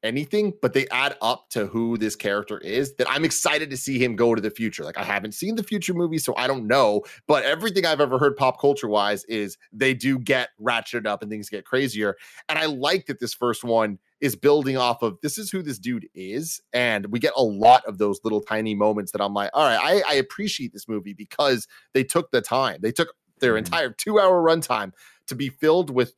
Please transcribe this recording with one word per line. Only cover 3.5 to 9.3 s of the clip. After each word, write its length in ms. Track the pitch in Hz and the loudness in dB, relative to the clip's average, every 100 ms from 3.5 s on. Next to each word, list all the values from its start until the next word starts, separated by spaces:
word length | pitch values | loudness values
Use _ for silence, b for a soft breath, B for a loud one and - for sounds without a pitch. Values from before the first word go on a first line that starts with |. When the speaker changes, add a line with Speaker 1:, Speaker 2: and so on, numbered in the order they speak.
| 151 156 | 0 -4
Speaker 1:
to 60 | 131 | -8
see 220 | - 131 | -4 0
him 160 | 123 | 0
go 200 | 107 120 113 | 2 2 2
to 40 | |
the 100 | 104 | -2
future. 340 | - 113 - | -4 -6 -4
Like, 140 | 76 82 | -10 -8
I 40 | |
haven't 300 | 92 101 104 | -4 -4 -4
seen 240 | 208 185 226 | -6 -4 -4
the 60 | |
future 300 | 208 208 165 | -4 -4 -4
movie, 240 | 175 170 160 | -2 -2 -2
so 160 | - 117 | -4 -2
I 100 | 127 | -2
don't 200 | 135 107 | -2 2
know, 360 | 135 117 104 B B - | 4 4 2 B B 0
but 180 | 147 | 2
everything 420 | 120 160 220 185 175 | 2 0 0 0 0
I've 140 | 151 | 2
ever 180 | 143 127 | 2 4
heard 180 | 143 139 | 2 2
pop 240 | 135 - | 0 2
culture 280 | 143 139 110 | 2 2 0
wise 360 | 104 101 101 | 2 2 -2
is 320 | - | -4